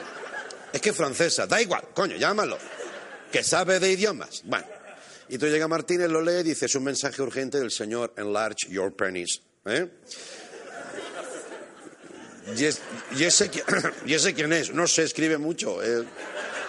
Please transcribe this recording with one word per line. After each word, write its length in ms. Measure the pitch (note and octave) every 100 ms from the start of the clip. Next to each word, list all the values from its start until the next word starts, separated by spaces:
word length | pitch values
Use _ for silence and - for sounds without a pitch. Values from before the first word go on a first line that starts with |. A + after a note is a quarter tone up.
| - - - - - - -
"Es 60 | C#3
que 100 | -
es 60 | -
francesa". 500 | D3+ A#2 E3 - F#2+
Da 140 | G3
igual, 260 | A#3 C#3 -
coño, 220 | - F#3 F2
llámalo. 420 | D3+ G#3+ F3 F#2 - - - - - - -
Que 100 | C3
sabe 380 | A#2 D#3 F3+ F#3
de 120 | F#3
idiomas. 500 | F#3+ G#3 D#3 - -
Bueno. 220 | - B2 - - - - - - -
Y 80 | B2
tú 80 | D3+
llega 220 | D3+ D#3
Martínez, 420 | D#3+ D3+ F3+ E3+
lo 100 | D#3+
lee 200 | E3 F3
y 20 |
dice: 240 | E3 D3 A#2+
"Es 80 |
un 100 | C#3
mensaje 380 | C3 B2+ C#3 A#2+
urgente 360 | C3 A2+ C3 C#3+
del 120 | A#2+
señor 420 | - G#2+ A#2+ A#2 -
Enlarge 520 | G#2 G#2 A2 G#2+ -
Your 260 | F#2 F#2+
Penis". 460 | - F#2+ F#2 F2 - - _
¿Eh? 240 | F#2+ B2 F3 - - - - - - - - - - - - - - - - - - - - - - - - - G2 A2
Y 80 |
es-, 160 | D3 C#3+ - A#2 - C3
y 80 |
ese 240 | E3+ - G3+
qui-, 120 | - - F#3+ D#3 -
<clears throat> 40 | B2
y 80 |
ese 200 | D#3 E3+
quién 180 | D3 D3+
es, 200 | E3 C3+
no 140 | C3+ E3+
sé, 160 | -
escribe 340 | D#3+ - D#3+ D#3
mucho, 440 | D3+ E3+ A3 F#2
eh. 220 | G2+ A#2 A#2 - - - - -